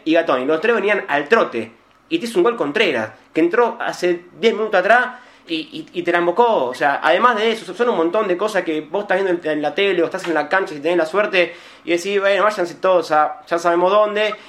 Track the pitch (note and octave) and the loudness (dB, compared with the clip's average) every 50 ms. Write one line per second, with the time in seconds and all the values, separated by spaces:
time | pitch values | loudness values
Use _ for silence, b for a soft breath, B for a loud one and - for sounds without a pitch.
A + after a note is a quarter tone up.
0 | - D#3 D#3+ E3 E3 D#3+ C#3+ B2+ B2+ C#3+ D#3+ D#3+ D#3 A3+ A#3 G#3+ F#3+ G#3 G#3 F3+ | -2 0 2 2 2 2 0 0 0 0 -2 0 0 0 0 0 0 0 0 -2
1 | - - D3 C#3+ D3+ - G#3 F3+ F3+ - - A#2 A2 - - _ _ _ _ _ | -2 -2 -2 -2 2 2 2 2 2 0 -4 -8 -8 -10 -14 _ _ _ _ _
2 | _ - D#3+ D#3+ A#3+ A3+ - F#3 E3+ A#3+ A#3 - D#3 C#3+ C#3+ A3 A3 E3+ C3+ A2+ | _ -6 -4 -4 -4 -2 0 2 2 2 0 0 -4 -2 0 0 0 0 0 -2
3 | A2 G#2+ B B B B - D#3+ E3 E3+ E3+ D#3+ A#3+ G#3+ - - - - - - | -4 -6 B B B B 0 0 0 2 4 2 2 2 0 -4 -8 -8 -6 -2
4 | F3+ F3+ F3 F3 - - - D3 F3+ A3+ G3+ G3+ A3 G#3+ G#3 F#3 F3+ G#3 A3+ B3 | -2 -2 -2 -2 -6 -16 -8 0 0 0 0 0 -2 0 0 0 4 4 4 2
5 | B3 A#3 B B B B B B B - E3 D#3 D3+ - - E3+ D#3 - - F#3+ | 2 -2 B B B B B B B -8 -8 -8 -8 -10 -12 -16 -14 -10 -8 -6
6 | E3+ F3 E3+ F3 F3 F3 E3+ - A#3+ A#3 G#3+ E3 C3 A#2+ B2+ - D#3 C#3+ C#3 - | -2 0 0 2 2 0 2 2 2 2 2 0 -2 -2 -2 0 0 0 0 2
7 | - D3 E3+ F#3+ A3+ B3 A#3 G#3 A3 A3+ G#3+ A3 - - F#3 - A#3+ A#3+ A3 E3+ | 2 2 2 4 4 2 2 2 0 -2 -2 -4 -6 -10 -4 -2 -2 0 0 0
8 | E3 E3+ F3 G#3+ G#3+ F#3+ F3+ F3 G3 G#3+ G#3 F#3 F3+ E3 D#3 D#3 D#3 - - G3+ | 0 0 0 0 0 0 -2 -2 -2 -2 -2 -2 -2 -2 -4 -4 -6 -6 -6 -6
9 | G3+ - F#3+ F#3+ G3 F#3+ F3 E3+ - D3+ D#3 D3+ D3 D3 D3 F#3+ G3 G3+ F#3+ F3 | -2 -2 -2 0 0 0 -2 -2 -2 -4 -2 -2 -2 -2 0 0 0 0 2 0
10 | E3 - - F#3 - F3 D#3+ D3+ D3 D3 - F#3+ F3+ F3 D#3 C#3+ C#3 E3 F3+ E3+ | 0 0 -2 -6 -4 -2 -2 -2 0 0 0 0 0 -2 -8 -6 -2 0 0 0
11 | D#3+ D#3 - G3+ G#3+ - G3 F#3 E3+ E3+ B B B B B B B - F3 E3+ | 0 0 0 -2 0 2 2 0 0 0 B B B B B B B -2 -2 -2
12 | F3 G3 G3+ G3 G3 G3 G3+ F#3 G3 G#3+ G#3+ G3+ F3 E3+ D3+ - - F#3+ F#3 E3+ | -2 -2 -2 0 2 2 2 4 2 2 0 0 -4 -6 -6 -2 0 2 2 2
13 | D#3+ - D#3 D3+ D3+ D3+ - - - - E3+ E3+ E3+ F3 E3+ F3 F3+ F#3 G3+ G#3+ | 2 2 2 2 2 2 -2 -10 -8 -4 -4 0 0 2 2 2 2 4 4 4
14 | G#3+ G#3 G3+ G#3 G#3+ G#3 G3+ B B | 2 2 0 -2 -2 -2 -4 B B